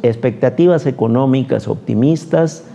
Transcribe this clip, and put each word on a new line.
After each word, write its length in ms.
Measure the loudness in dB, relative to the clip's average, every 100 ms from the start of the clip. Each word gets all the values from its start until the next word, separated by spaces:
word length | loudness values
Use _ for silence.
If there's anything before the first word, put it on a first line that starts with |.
expectativas 840 | -2 0 -2 0 0 2 2 2 0
económicas 840 | -2 0 2 2 0 0 -2 -4
optimistas, 960 | -6 -4 0 2 0 0 0 0 -4 -18